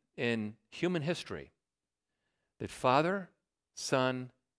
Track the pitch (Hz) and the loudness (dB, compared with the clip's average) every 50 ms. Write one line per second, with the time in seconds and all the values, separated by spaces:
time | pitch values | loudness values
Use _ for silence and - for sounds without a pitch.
0 | _ _ _ - 127 120 117 113 107 107 107 - _ _ - - 165 175 180 170 | _ _ _ -2 0 0 0 0 -2 -4 -8 -12 _ _ -6 -2 0 0 0 0
1 | 139 170 170 - - - 98 78 67 - _ _ _ _ _ _ _ _ _ _ | 0 -2 -2 -4 -6 -8 -10 -10 -10 -12 _ _ _ _ _ _ _ _ _ _
2 | _ _ _ _ _ _ _ _ _ _ _ - 113 98 - - - 127 123 143 | _ _ _ _ _ _ _ _ _ _ _ -10 -10 -8 -4 0 4 4 6 6
3 | 160 175 196 202 180 - _ _ _ _ _ _ _ _ _ - - - 143 131 | 4 4 0 -4 -6 -10 _ _ _ _ _ _ _ _ _ -10 -4 0 2 2
4 | 127 127 127 127 127 123 - _ _ _ _ | 2 2 0 -2 -6 -10 -14 _ _ _ _